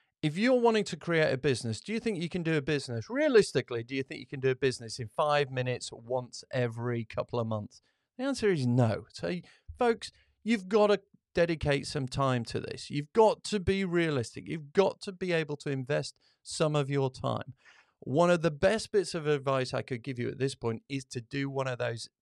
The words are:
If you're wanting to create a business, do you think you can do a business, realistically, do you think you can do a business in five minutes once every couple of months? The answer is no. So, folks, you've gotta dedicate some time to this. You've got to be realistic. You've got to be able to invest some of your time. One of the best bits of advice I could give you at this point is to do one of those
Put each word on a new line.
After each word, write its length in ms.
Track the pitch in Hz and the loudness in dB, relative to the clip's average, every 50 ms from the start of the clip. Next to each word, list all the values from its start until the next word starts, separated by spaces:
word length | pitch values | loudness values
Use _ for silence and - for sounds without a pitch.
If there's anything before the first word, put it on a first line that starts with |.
| _ _ _ _ | _ _ _ _
If 160 | - 156 147 180 | -2 -2 0 2
you're 220 | 220 254 262 247 | 4 4 4 6
wanting 260 | 233 233 220 214 202 | 6 4 4 4 0
to 120 | - - 147 | -2 -6 -8
create 340 | - 175 170 160 156 - | -4 0 2 2 4 2
a 60 | - 135 | 2 0
business, 440 | - 147 127 - - 117 110 - | 0 0 0 0 -2 -4 -6 -6
do 100 | - - | -6 -6
you 80 | 214 233 | -6 -4
think 220 | 226 233 208 156 | -2 -4 -4 -4
you 80 | 175 160 | -4 -4
can 120 | - 180 | -4 -4
do 140 | 165 165 160 | -2 0 0
a 60 | 151 | 0
business, 480 | 135 160 156 139 - - 120 117 110 - | 0 0 -2 -2 -2 -4 -6 -6 -6 -4
realistically, 760 | 226 277 311 302 254 220 190 - - 143 120 - 123 117 117 | -2 0 2 6 6 6 6 6 2 -2 -2 -2 -4 -6 -6
do 100 | 120 135 | -4 -6
you 80 | 135 | -6
think 180 | 135 - 156 - | -6 -6 -10 -12
you 60 | 123 | -12
can 140 | - - 139 | -10 -8 -2
do 100 | 127 131 | 0 0
a 60 | 131 | 0
business 420 | 127 - 131 123 - 120 113 - - | 2 0 0 0 -2 -8 -12 -10 -10
in 120 | 123 107 | -10 -6
five 420 | - - 156 151 147 147 147 131 | -2 0 0 2 2 2 2 0
minutes 400 | 131 127 127 127 123 - - - | -2 -2 -2 -2 -4 -4 -6 -10
once 520 | - 127 117 117 127 127 127 120 - - - - | -12 -14 -6 -4 -4 -4 -4 -6 -12 -18 -12 -6
every 520 | - 131 123 120 113 117 117 123 120 117 113 | -2 -2 -2 -2 -2 -4 -4 -4 -2 -4 -4
couple 360 | - - - - - - 120 | -6 -6 -8 -6 -4 -4 -4
of 80 | 117 113 | -2 -2
months? 340 | 110 107 104 - - - _ _ _ _ _ _ _ - | -2 -4 -6 -8 -12 -20 _ _ _ _ _ _ _ -6
The 60 | 254 | -4
answer 260 | 277 269 - 226 208 | -4 -2 0 0 2
is 160 | 185 151 127 | 2 2 2
no. 400 | 123 120 123 123 113 101 87 - - - | 2 4 4 4 4 2 -2 -6 -10 -12
So, 280 | - - - 185 180 - - _ _ _ - - - | -8 -6 -6 -6 -6 -8 -12 _ _ _ -20 -4 0
folks, 340 | 247 233 233 233 - - - _ _ _ _ _ - | 0 2 2 0 -4 -12 -16 _ _ _ _ _ -2
you've 260 | 208 233 214 185 185 | 0 0 0 0 2
gotta 320 | 220 214 208 208 208 196 - _ - _ _ _ - | 4 4 6 6 4 2 0 _ -20 _ _ _ 0
dedicate 500 | 180 170 165 170 151 - 147 143 143 - | 0 2 2 0 0 0 2 2 0 0
some 220 | - - 151 135 131 | -4 -4 -4 -4 -4
time 380 | - - 139 135 127 123 117 | -2 0 0 2 2 0 -2
to 160 | - - 117 | -4 -6 -6
this. 280 | - - - - - - | -6 -6 -10 -10 -10 -6
You've 220 | - 147 143 - - | -6 -6 -6 2 4
got 300 | 226 220 208 175 - - | 6 6 6 6 2 -2
to 160 | - 208 208 | -4 -4 -2
be 240 | 175 190 196 196 196 | 0 0 0 0 0
realistic. 640 | 185 170 175 170 160 147 131 113 - - - 123 131 | 0 2 2 2 2 0 0 -2 -4 -8 -12 -10 -8
You've 260 | 151 170 147 143 - | -8 -8 -8 0 2
got 280 | 190 190 190 - - | 4 4 4 2 -2
to 100 | - 208 | -8 -14
be 220 | 190 180 190 180 170 | -10 -8 -4 -2 -2
able 240 | 160 160 147 147 - | -2 -2 -4 -6 -6
to 120 | - 147 | -4 -4
invest 460 | 139 135 131 123 147 151 143 - - _ _ _ _ _ | -4 -4 -2 -2 -2 -2 -2 -6 -10 _ _ _ _ _
some 340 | _ - - - 165 151 151 | _ -12 -2 0 0 2 2
of 140 | 147 139 135 | 0 0 0
your 220 | 143 139 135 131 | 0 0 0 0
time. 420 | 127 - - 123 117 - - - - - _ - - - _ _ _ _ | -2 -4 -4 -2 -2 -2 -4 -8 -14 -20 _ -20 -20 -20 _ _ _ _
One 300 | - - 127 151 175 175 | -8 -2 2 4 6 6
of 120 | 175 170 | 4 4
the 100 | 156 165 | 2 0
best 400 | 151 139 190 190 214 220 - - | 0 2 4 4 4 2 0 0
bits 220 | - 208 175 - - | 0 0 0 0 -2
of 140 | 170 151 151 | -2 0 0
advice 460 | 151 143 131 139 135 131 127 127 - | 0 2 2 0 0 0 0 -2 -2
I 80 | 123 | -4
could 200 | - - 131 117 | -4 -4 -8 -8
give 160 | 107 139 131 120 | -6 -8 -6 -4
you 120 | 120 117 | -6 -6
at 80 | - - | -4 -4
this 180 | 127 139 127 | -4 -4 -4
point 280 | - - 117 113 113 - - | -4 -4 -6 -6 -6 -8 -8
is 180 | 139 135 131 | -10 -10 -10
to 160 | - - 127 | -8 -10 -10
do 280 | 117 - - 139 139 139 | -10 -6 -6 -4 -4 -4
one 180 | 135 139 135 131 | -4 -4 -4 -4
of 100 | 123 117 | -4 -4
those 300 | 123 120 120 113 - - _ _ | -4 -4 -4 -6 -10 -14 _ _